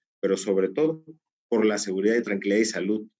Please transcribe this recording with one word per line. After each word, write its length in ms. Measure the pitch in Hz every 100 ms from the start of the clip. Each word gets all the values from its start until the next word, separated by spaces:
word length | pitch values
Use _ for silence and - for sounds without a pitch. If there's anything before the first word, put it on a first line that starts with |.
| _ -
pero 160 | 95 95
sobre 320 | 104 95 92
todo 360 | - 156 160 - - _ _ -
por 160 | 233 -
la 120 | 208
seguridad 360 | 101 95 101
y 80 | 117
tranquilidad 380 | 110 101 98 101
y 40 |
salud 440 | 110 92 92 107 110 _